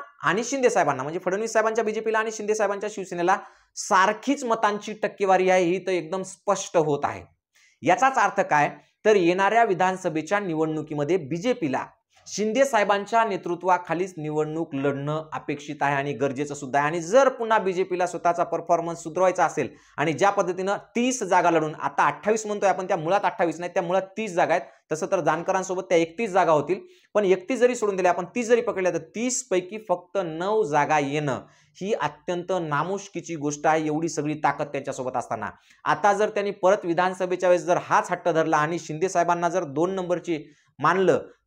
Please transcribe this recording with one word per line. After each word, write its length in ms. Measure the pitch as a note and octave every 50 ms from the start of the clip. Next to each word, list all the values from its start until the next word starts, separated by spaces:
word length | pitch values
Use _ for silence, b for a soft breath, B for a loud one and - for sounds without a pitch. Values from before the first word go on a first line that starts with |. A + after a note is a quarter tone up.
| - - _ -
आणि 220 | - D3 E3+ G#3+ A#3+
शिंदे 260 | - C#4 C4+ B3 A#3
साहेबांना, 320 | - G3+ E3 D3 C#3 B2+
म्हणजे 180 | C3 D3 E3 F3+ -
फडणवीस 280 | F#3 F3+ G3+ A3+ A3
साहेबांच्या 320 | - A3 G#3+ A3 A3 A#3 A3+
बीजेपीला 340 | G#3+ G#3+ A3 A3 A3+ A3 A3
आणि 120 | A3 A3+
शिंदे 220 | A3 - G#3 G3+ G#3+
साहेबांच्या 360 | G#3+ G#3 G3 G3+ G3+ G3+ G#3
शिवसेनेला 440 | G3+ G#3 F#3 - F3+ F3 E3+ F3+ G3 G#3 B B B B B B B
सारखीच 680 | - - - G3+ F#3 F#3+ G3+ G#3+ G#3+ - B3+ C#4+ C#4+ C4+
मतांची 480 | A#3 A3+ A3+ A3 G#3 G#3 G3+ - A3
टक्केवारी 580 | G#3+ G#3+ - G3 - - G3 F#3+ F#3+ F#3 F#3 F#3
आहे, 140 | F#3 F#3 F#3
ही 140 | E3+ F3+ F#3+ -
तर 60 | F#3+
एकदम 300 | F#3+ F3 D#3 D#3 F#3 F#3+
स्पष्ट 540 | F#3 F#3 - _ - G3+ G3 F#3+ - - -
होत 240 | F3+ D#3 D3+ C#3+ C#3+ -
आहे. 180 | G#2 G#2 G2 F2+ _ _ _ _ _ b b b b b b
याचाच 360 | A2+ D3 F3+ F3+ C4 C4+ C4+ B3
अर्थ 220 | G#3+ F#3+ F#3+ G3+
काय, 300 | F#3 F#3+ D#3+ D3 D3 - - b b b b b -
तर 120 | G#3 G#3+
येणाऱ्या 480 | G3+ F3 E3 F3+ F#3+ G3 G3 G#3+ A#3 A#3
विधानसभेच्या 720 | G#3 F#3+ E3 F#3 F#3 F#3+ F#3 - F3 D3+ D#3 D3+ D#3 G3+ G3+
निवडणुकीमध्ये 800 | G#3 F3+ D#3+ D#3 D#3+ D#3+ D#3 D#3 D3+ - D3+ D3 D3 C#3+ F3+
बीजेपीला 720 | F#3+ D3 B2+ D#3 E3+ F#3 B3+ B3 B3 F3 C#3 B2+ A#2+ - - _ _ _ _ b b b
शिंदे 380 | - - - G#3 G#3+ A3 C4 C4+
साहेबांच्या 600 | C4+ B3+ G#3+ G3+ F#3+ G3+ G3+ G3+ G3 A#3 A3+ A3+
नेतृत्वाखालीच 920 | G#3+ F#3+ F3 - F3 F3 E3+ F3 F#3 F3+ F3+ F3+ - E3 E3 F#3 F#3+ F#3+
निवडणूक 580 | D#3+ D3+ D3+ D3+ D3+ D3+ D3+ D#3 E3 E3 D#3+ -
लढणं 500 | C3+ C3+ C#3+ C3+ C3+ C#3 D3 D3+ D#3 D#3 -
अपेक्षित 420 | - B2+ - - D3 C#3+ - - D3 D3
आहे 140 | D3+ C#3+ C#3+
आणि 180 | C#3 C#3 C#3+
गरजेचं 420 | C#3 A2+ C#3 C3+ B2+ C3 D3 C#3+ C#3+
सुद्धा 240 | C#3+ D3 B2+ A#2+ C#3+
आहे. 100 | C#3+ D3+
आणि 120 | D#3+ F3
जर 280 | D#3+ E3 G#3 C4 C#4 C4
पुन्हा 300 | C4 B3+ A3+ A3 A3 G#3+
बीजेपीला 480 | F#3 F#3+ F#3 F3 F#3+ F#3 F3+ F3 F3+
स्वतःचा 380 | F3 F3 D#3+ - F3 E3+ E3+ E3+
परफॉर्मन्स 580 | - E3+ D#3+ D#3+ - E3+ E3+ E3 E3+ E3 E3
सुधारायचा 420 | - E3 D3+ F3+ F#3 F#3 F3 F#3 E3
असेल 240 | D3+ D3 D#3 C3+ G#2+ B B B B B
आणि 160 | B D3+ E3
ज्या 180 | D3+ B2+ F#3+ G3
पद्धतीनं 460 | G3+ G3+ F#3+ F3 F3+ F#3 F#3 G3 G3+
तीस 460 | - - _ - A#3 A#3+ B3+ B3 -
जागा 280 | G#3+ F3+ F#3 F3+ E3+ F3
लढून, 240 | E3 D#3+ D#3 D3+ -
आता 320 | - - C#3+ - - F3
अठ्ठावीस 400 | D3 - - - G#3 A3 A3 A3
म्हणतोय 220 | G#3 G#3 G#3 G3+ F#3+
आपण, 180 | F3 F3+ F#3
त्या 100 | F3+ G3+
मुळात 240 | F3 D3+ D#3+ F#3+ G#3 G3
अठ्ठावीस 360 | F3+ F3 - F#3 E3+ D3+ D#3+
नाही, 120 | F3 F3 F3
त्या 80 | F#3+
मुळात 200 | E3+ E3 F3+ F#3+
तीस 300 | F#3 - - - A3 G#3
जागा 220 | E3+ F3 D#3+ C#3 D#3+
आहेत. 380 | F#3 - - - _ _ -
तसं 140 | D#3 C#3+ G3
तर 140 | E3 G3 F3+
जानकरांसोबत 640 | D3+ E3 D#3 E3 E3+ F#3+ F#3 F#3+ F#3 F#3 F#3 F3+
त्या 160 | F#3 - F#3 E3
एकतीस 320 | E3 E3 - - A#3 G#3
जागा 220 | F3 F#3+ F3+ E3
होतील, 280 | D#3+ D3+ C#3+ D3 F#3 G#3 - B B B B B B
पण 100 | G#3 G#3
एकतीस 360 | F3+ F#3 F#3 F#3 - C4 A3
जरी 140 | A#3+ B3 B3
सोडून 220 | A#3+ A3 G#3 G3
दिल्या 160 | F#3 F3 F3+
आपण, 120 | F3 F3+ F3
तीस 220 | E3+ - B3 A#3+
जरी 140 | G#3+ B3 A#3
पकडल्या, 320 | - G3+ E3+ F#3 F#3 F3+
तर 60 | E3 D#3+
तीस 500 | D#3+ - - G#3 A#3 B3+ B3 - - -
पैकी 300 | F#3+ F3+ F3+ F3+ G#3 G#3+ G#3+ -
फक्त 300 | F3 F3 - _ - G3 F#3
नऊ 400 | E3 D#3 D#3+ F3 G3+ A3 A3 G#3
जागा 340 | D3+ D3 D3 C#3+ C#3 D#3 D3+
येणं 420 | C#3+ C3+ C#3+ D3+ D3+ C#3 B2 G#2 - b b b b b b -
ही 120 | F3+ G3+
अत्यंत 600 | - - D3 D3+ - - - - F3+ F3 F3 F3 F#3+ F3+
नामुष्कीची 760 | E3 D#3 D3 C#3+ D#3+ F3 G3 G3 G3 - - E3+ D3 D#3+ E3+
गोष्ट 300 | D3+ C#3 D3 C#3+ D3 D3+
आहे, 200 | D#3+ D#3 D#3+ D#3
एवढी 220 | D3+ D3+ D#3 E3 E3
सगळी 260 | D#3 D#3 C#3+ D3+ D3+
ताकद 320 | D3+ - D3 C#3 - D3+
त्यांच्यासोबत 500 | D3 - C#3 C3 C#3 B2+ C3+ B2+ B2+ C3
असताना. 340 | B2 - - A#2+ A2 G#2+ F#2+ - b b b b b b
आता 280 | C3+ D#3 D3+ - G3+
जर 160 | G3+ G3 G#3+ G#3
त्यांनी 220 | G#3+ G#3 G3+ G3+
परत 280 | F#3+ - - F3+ G3+ G#3 F#3
विधानसभेच्या 640 | F3 E3+ E3 F3+ F#3 F#3 F#3 F#3+ F3+ F3+ F3+ F#3+ F3+
वेळेस 140 | F3+ F3
जर 160 | D#3 E3 F3 D3+
हाच 280 | - - E3 D#3 D#3+ -
हट्ट 180 | F3+ F3 - F3
धरला 280 | D#3+ D#3+ D#3+ D#3+ D#3+
आणि 220 | D3+ D3+ D#3 F3 D#3+
शिंदे 300 | - - D3+ D#3 F3+ F#3
साहेबांना 400 | F3+ F3 E3+ E3+ F3 E3+ E3+ F3
जर 160 | E3 F#3 F3
दोन 260 | D3 C3 C#3+ E3+ F#3
नंबरची 640 | F#3+ F#3+ F3+ E3+ F3 E3+ E3+ F3 E3 D3 - b b b b b b -
मानलं, 420 | C3+ D#3 F3 F#3+ F#3+ F3 C#3+ A#2+ - B B B B